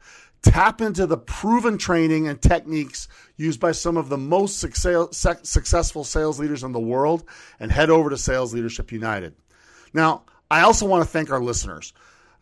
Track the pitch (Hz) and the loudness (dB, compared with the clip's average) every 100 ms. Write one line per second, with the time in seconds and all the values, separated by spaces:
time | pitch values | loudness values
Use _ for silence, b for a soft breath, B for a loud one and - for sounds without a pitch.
0 | B B B B - 170 202 214 220 175 | B B B B 4 6 4 2 -2 0
1 | 180 151 - - 208 233 233 202 - 170 | 0 0 -4 -6 0 2 2 -2 0 2
2 | 160 156 156 143 - 170 151 156 135 - | 2 0 -2 2 2 2 -2 -6 -6 -10
3 | - b b b 156 123 170 160 170 165 | -16 b b b -4 -2 -2 -2 -2 -2
4 | 135 139 135 180 196 - 165 - 180 170 | -2 -6 0 0 0 -4 -8 -4 0 0
5 | 170 - 185 175 - 170 - 170 165 156 | 0 -2 -2 -2 -4 -4 0 -2 -2 -6
6 | 135 156 156 143 147 143 131 120 113 127 | -6 -4 -2 -2 -4 -6 -6 -6 -2 0
7 | 147 170 - B B B 110 123 156 160 | 0 -2 -6 B B B -2 2 4 4
8 | 147 139 - 131 123 117 117 - 107 113 | 4 -2 -2 -2 -2 -4 -6 -8 -10 -8
9 | 113 104 85 - _ b b b b 156 | -6 -6 -8 -16 _ b b b b 2
10 | 160 147 _ b - 156 196 226 202 180 | 2 2 _ b 0 4 6 6 2 0
11 | 156 160 147 135 120 113 98 78 - - | 0 -4 -4 -4 -4 -6 -8 -12 -18 -20
12 | b b b b | b b b b